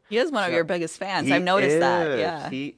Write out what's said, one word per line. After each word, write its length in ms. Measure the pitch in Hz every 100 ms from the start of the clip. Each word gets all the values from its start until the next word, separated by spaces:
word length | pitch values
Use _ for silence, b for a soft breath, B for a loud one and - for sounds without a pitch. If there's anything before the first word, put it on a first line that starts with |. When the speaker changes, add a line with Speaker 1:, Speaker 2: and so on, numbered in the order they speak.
Speaker 1:
<laughs> 80 | -
He 80 | 214
is 120 | 330
one 120 | 254
of 80 | 180
Speaker 2:
Yeah. 60 | 170
Speaker 1:
your 60 |
biggest 360 | 160 180 165 -
fans. 260 | 196 185 135
Speaker 2:
He 80 |
Speaker 1:
I've 80 | 170
noticed 380 | 180 190 196 156
that. 280 | 170 180 165
Speaker 2:
is. 120 | 127
Speaker 1:
Yeah. 300 | - - 139
Speaker 2:
He 260 | 131 143